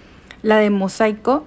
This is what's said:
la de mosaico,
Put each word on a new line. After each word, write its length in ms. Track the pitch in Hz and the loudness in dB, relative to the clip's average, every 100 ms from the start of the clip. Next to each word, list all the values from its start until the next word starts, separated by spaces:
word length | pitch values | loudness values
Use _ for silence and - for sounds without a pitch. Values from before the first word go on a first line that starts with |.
| - - - - | -20 -20 -20 -8
la 160 | 220 214 | 0 2
de 140 | 208 | 2
mosaico, 720 | 202 190 - 220 214 - 277 | 0 -2 0 -2 -2 -2 -4